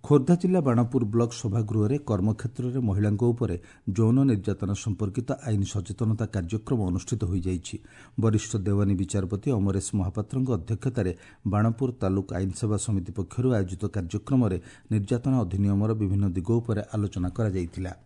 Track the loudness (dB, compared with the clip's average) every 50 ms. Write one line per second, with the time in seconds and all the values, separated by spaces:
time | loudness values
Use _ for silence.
0 | 4 6 4 6 8 6 4 4 4 2 2 2 4 4 4 4 4 4 2 0
1 | 0 2 2 2 2 0 -2 -4 -4 -2 0 0 -2 0 2 2 2 2 2 -2
2 | 0 0 0 2 2 0 0 0 -4 -8 -6 -4 -6 -4 -2 0 0 0 2 2
3 | 2 2 2 2 2 2 2 2 -2 -4 -4 -6 -8 -16 -20 -8 _ -4 2 4
4 | 4 6 6 6 4 4 2 2 0 -4 -4 -2 -2 -2 -2 -2 -2 -4 -2 -2
5 | -2 -2 -2 -4 -4 -4 -6 -6 -2 -2 0 0 0 -2 -4 -6 -6 -6 -6 -2
6 | 0 0 0 0 -2 -4 -2 -4 -4 -2 -4 -6 -2 -2 -2 0 0 0 -2 -2
7 | -2 -4 -4 -2 -2 -2 -2 -2 -2 -2 -4 -4 -6 -10 -14 -14 -14 -18 -20 -20
8 | -20 -10 -4 0 2 4 4 2 0 0 -4 -2 0 0 2 2 2 2 2 0
9 | 0 -2 -2 -2 -2 -2 -4 -4 -2 -2 0 2 2 2 0 0 -2 -2 -2 -2
10 | -2 0 -2 -4 -6 -4 -2 -2 0 0 -2 -2 -2 -4 -6 -2 -2 -4 -2 0
11 | -2 -2 -4 -6 -12 -20 -20 _ _ 0 2 2 2 2 2 0 -2 -4 -2 -2
12 | -2 0 0 0 -2 -2 -4 -2 -2 -2 -2 -2 -2 -2 0 -2 0 -2 -2 -2
13 | -2 -4 -6 -6 -6 -4 -2 0 2 2 2 2 0 -2 -4 -6 -6 -4 -4 -4
14 | -6 -4 -6 -6 -2 0 2 2 2 2 0 -4 -6 -12 -20 -20 _ -2 -2 -2
15 | 0 0 -2 -2 0 0 0 0 0 0 0 0 2 2 2 2 2 0 0 0
16 | 0 0 2 2 0 0 0 -2 0 2 0 0 2 0 -2 -2 -2 -4 -4 -4
17 | -4 -2 -2 -4 -4 -4 -2 -2 -2 0 0 -2 -4 -4 -6 -8 -8 -8 -8 -12
18 | -20